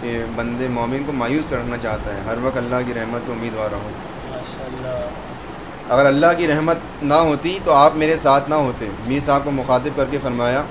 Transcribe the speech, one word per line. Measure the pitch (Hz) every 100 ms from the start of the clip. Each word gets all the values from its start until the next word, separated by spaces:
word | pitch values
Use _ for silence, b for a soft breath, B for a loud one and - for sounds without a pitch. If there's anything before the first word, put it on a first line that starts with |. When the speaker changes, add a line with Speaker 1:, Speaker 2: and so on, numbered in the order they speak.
Speaker 1:
یہ | 120 117 113 117
بندے | 117 120 127
مومن | 120 117 135 143
کو |
مایوس | 139 120 147 151
کرنا | 127 120 120
چاہتا | 113 107 107
ہے، | 101 101
ہر | 117
وقت | 127 131
اللہ | 120 127 123
کی |
رحمت | 120 113 120 117
کو |
امیدوار | 117 117 110 107
رہو۔ | 101 104 107 - - -
Speaker 2:
ماشاءاللہ۔ | 131 123 - 131 127 127 127 123 - - - - - - - -
Speaker 1:
اگر | 123 139
اللہ | 139 165 170
کی | 170
رحمت | 151 156 165 - -
نہ | 143
ہوتی | 147 165 143 160 190
تو | 185
آپ | 143 147 156
میرے | 156 160
ساتھ | 147 139 139
نہ | 151
ہوتے۔ | 135 120 110 90 110
میر | 139
صاحب | 139 139
کو | 139
مخاطب | 139 123 127 135 135
کر | 131
کے | 143
فرمایا | 131 120 120 127 147